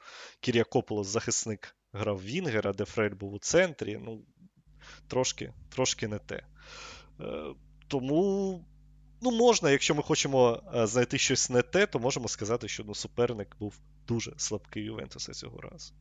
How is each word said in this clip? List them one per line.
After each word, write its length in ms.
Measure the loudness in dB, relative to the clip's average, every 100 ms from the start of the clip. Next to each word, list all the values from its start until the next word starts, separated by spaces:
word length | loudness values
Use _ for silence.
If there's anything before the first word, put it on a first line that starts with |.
| -18 -18 -20 -6
Кіріакополос, 680 | 2 2 4 2 0 -2 -2
захисник, 680 | -2 -2 -2 -4 -8 -12 -20 _
грав 300 | -6 -2 -2
Вінгера, 500 | -4 -4 0 0 0
де 120 | -2 -2
Фрель 240 | 0 0 0
був 180 | -8
у 60 | -8
центрі. 580 | 2 4 4 0 -8 -8
Ну, 200 | -10 -14 -18 _ -20 _ _ -20 -20 -20 -4
трошки, 460 | -2 0 -4 -10 -14 -8
трошки 380 | -2 -2 -2 -6
не 120 | -6
те. 240 | -8 -10 -12 -20 -20 -18 -18 -18 -20 -14
Е, 240 | -10 -8 -10 -12 -20 -20 -6
тому, 800 | -4 2 2 2 0 -2 -4 -12 -20 -20 -20 -20 -4
ну, 100 | 0
можна, 400 | 6 6 6 6
якщо 240 | 6 4 2
ми 60 |
хочемо, 600 | 2 0 4 6 6 4 -2 0
е, 120 | 2
знайти 300 | 4 2 2
щось 320 | 2 2 4
не 120 | 2
те, 240 | 4 2 2
то 140 | 2
можемо 280 | 0 -2 -4
сказати, 400 | -6 -4 -4 -4
що, 160 | -8
ну, 120 | -8 -8
суперник 600 | -6 0 0 0 -10 -8
був 160 | -10 -10 -20 -16 -4
дуже 260 | -4 -4 -6
слабкий 460 | -6 -6 -6 -8
Ювентуса 500 | -8 -8 -10 -10 -12
цього 280 | -12 -14 -14
разу. 320 | -16 -16 -18 -20